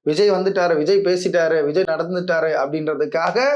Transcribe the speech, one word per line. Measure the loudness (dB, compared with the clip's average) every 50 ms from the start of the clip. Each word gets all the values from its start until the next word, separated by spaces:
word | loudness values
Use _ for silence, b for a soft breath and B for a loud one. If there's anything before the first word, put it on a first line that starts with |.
| _
விஜய் | -2 0 2 2 2
வந்துட்டாரு, | 2 2 0 0 0 2 2 2 2
விஜய் | 0 2 2 2 2
பேசிட்டாரு, | 2 2 0 0 -2 -2 0 0 2 2 2 0 0
விஜய் | 0 0 0 0
நடந்துட்டாரு | 0 -2 -4 -2 -4 -4 -6 -2 -2 -2 0 0 0 0
அப்படின்றதுக்காக, | -2 -2 -2 -4 -4 -4 -4 -2 -2 -4 -2 -2 -2 -2 0 0 0 0 0 0